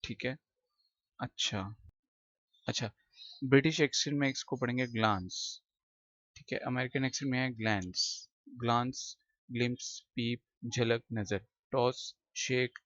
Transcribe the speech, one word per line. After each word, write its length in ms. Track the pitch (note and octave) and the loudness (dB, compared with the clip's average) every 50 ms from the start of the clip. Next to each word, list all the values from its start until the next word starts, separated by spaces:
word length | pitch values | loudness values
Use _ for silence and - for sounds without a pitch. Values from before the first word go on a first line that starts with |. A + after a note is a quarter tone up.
ठीक 220 | _ - A2+ - - | _ -8 -8 -4 -4
है, 120 | B2 C3 D#3 _ _ _ _ _ _ _ _ _ _ _ _ _ _ _ _ | -4 -4 -4 _ _ _ _ _ _ _ _ _ _ _ _ _ _ _ _
अच्छा, 420 | - B2+ _ - - - - G#2+ F#2+ G2 A2 - - - - _ _ _ _ _ _ _ _ _ _ _ _ _ _ - | -10 -10 _ -2 -2 -2 0 -2 -4 -6 -8 -12 -16 -20 -20 _ _ _ _ _ _ _ _ _ _ _ _ _ _ -4
अच्छा, 220 | - - - G#2+ - _ _ _ _ - - - - - - | -4 -2 -4 -6 -8 _ _ _ _ -20 -20 -20 -14 -8 0
ब्रिटिश 360 | C3 C3 C#3 C#3 D#3+ D#3+ D#3 | 6 6 6 6 6 4 4
एक्सेंट 380 | D#3+ C3+ - - - D3+ C#3+ C#3+ | 2 2 2 0 0 0 0 0
में 100 | C#3+ C3+ | 0 0
इसको 280 | C3+ - - - - | 0 -2 -4 -4 -4
पढ़ेंगे 300 | C3 C3 A#2+ A#2+ B2 B2+ | -2 0 0 0 0 0
ग्लांस। 520 | B2 A#2+ A2+ A2 G#2+ G#2 F#2+ F2+ F2+ - - - - - - _ _ _ _ _ _ _ _ _ _ _ _ _ _ _ | -2 0 2 4 4 4 2 0 -4 -8 -8 -8 -8 -10 -12 _ _ _ _ _ _ _ _ _ _ _ _ _ _ _
ठीक 160 | - - - | -20 -10 -6
है, 60 | - - - | -6 -4 -2
अमेरिकन 380 | - B2 B2+ B2+ B2+ - D3 C3 | -2 -2 0 -2 0 0 0 0
एक्सेंट 260 | C3 - - - C#3 | 0 0 -2 -2 0
में 80 | B2+ B2+ | 0 0
है 120 | C3 C3 | 0 0
ग्लैंस, 760 | B2+ A2 G#2+ A2 G#2+ G2+ F2+ F2+ F#2 - - - - - - - _ _ _ - - B2 | -2 -2 0 0 2 2 0 -2 -2 -2 -2 -2 -2 -8 -12 -18 _ _ _ -20 -12 -4
ग्लांस, 580 | A#2+ A#2 A#2 A#2+ B2 B2+ C3 - - - - _ _ _ _ _ _ _ | 2 4 4 4 4 2 -2 -6 -10 -12 -12 _ _ _ _ _ _ _
ग्लिम्प्स, 400 | B2+ A#2 A#2+ A#2+ B2 B2 - - - - - _ _ | -2 0 2 2 0 -2 -6 -10 -10 -12 -16 _ _
पीप, 260 | - A#2+ A#2 A#2+ A#2 _ _ _ _ - A#2 A2+ | -4 -2 -2 -2 -4 _ _ _ _ -10 -4 0
झलक, 260 | B2+ B2 A2+ A#2 A#2 - _ | 2 4 4 4 2 0 _
नज़र। 340 | - A2 G#2 F#2+ G#2 G2 - _ _ _ _ _ | -4 -4 -2 0 -2 -2 -2 _ _ _ _ _
टॉस, 420 | - C3+ A#2+ B2 B2+ - - - - _ _ _ _ | 0 4 4 4 2 0 -8 -12 -14 _ _ _ _
शेक। 420 | - - - B2+ B2+ B2+ B2 _ - _ | -6 -2 0 2 2 2 0 _ -8 _